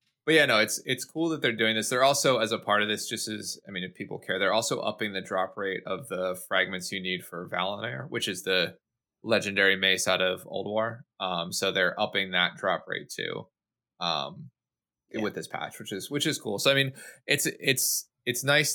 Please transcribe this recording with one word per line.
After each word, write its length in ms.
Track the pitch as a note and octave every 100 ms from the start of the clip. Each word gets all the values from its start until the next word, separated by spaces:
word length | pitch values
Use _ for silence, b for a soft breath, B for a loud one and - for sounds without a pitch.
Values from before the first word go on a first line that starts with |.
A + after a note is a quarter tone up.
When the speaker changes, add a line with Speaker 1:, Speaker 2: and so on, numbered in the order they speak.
| _ _ -
Speaker 1:
but 80 |
yeah, 140 | D#3+ C#3
no, 100 | A2
it's, 220 | A2 - -
it's 200 | B2+ -
cool 240 | D#3+ E3
that 120 | D3+
they're 100 | C#3 A2
doing 200 | A2 A2
this. 140 | A2
They're 140 | B2
also, 360 | C3+ C#3 C#3+ A#2+
as 120 | A2
a 60 | A2
part 240 | - G#2
of 60 | G#2
this, 200 | G#2 -
just 200 | A2 A2
as, 320 | G#2+ - - -
I 40 |
mean, 120 | F#2+
if 100 | F#2
people 240 | - G2 G2
care, 220 | - F#2+
they're 140 | G2
also 260 | A2 A2+ C3+
upping 340 | A2 G#2+ G#2+
the 80 | G2
drop 340 | F#2 F#2+ F#2+ -
rate 280 | G2 F#2 -
of 240 | F#2+ -
the 260 | F#2 F#2 F2+ -
fragments 440 | F#2+ F#2+ F#2+ F2+
you 80 | G2
need 240 | F#2 F2+
for 240 | - E2+ F2+
Valinor, 600 | F2+ F#2+ G#2 A2 C3 C3+
which 180 | A#2+ G#2+
is 140 | F#2
the 360 | F#2 F#2 E2+ - _ _ _ _
legendary 520 | - G#2+ G2+ G2+ G2 G2
mace 320 | F#2+ F#2 -
out 140 | F#2
of 220 | F#2 F#2 -
Old 180 | F#2+ G2+
War. 400 | G#2+ A2+ A#2 - -
Um, 320 | F#2+ F2 F2
so 180 | - G2
they're 280 | F#2 F2+ G#2
upping 320 | G#2+ G2+ F#2+
that 260 | F2+ F2 -
drop 280 | G2 E2+ -
rate 220 | - - -
too, 320 | G1+ G1+ - _ _ _ _ -
um, 500 | F2 D#2 C#2 - - _ _ _ _ _ _
Speaker 2:
Yeah. 100 | A2
Speaker 1:
with 140 | G#2 F#2
this 120 | -
patch, 300 | - D#2 -
which 140 | -
is, 180 | G2 -
which 160 | C#3+ D#3+
is 140 | C3+
cool. 180 | - G2+
So, 140 | C#3
I 20 |
mean, 200 | C#3 C#3 - B B -
it's, 180 | D3 D#3 -
it's, 500 | - C3 - - - _ B2
it's 180 | B2
nice 300 | C3+ D3 D3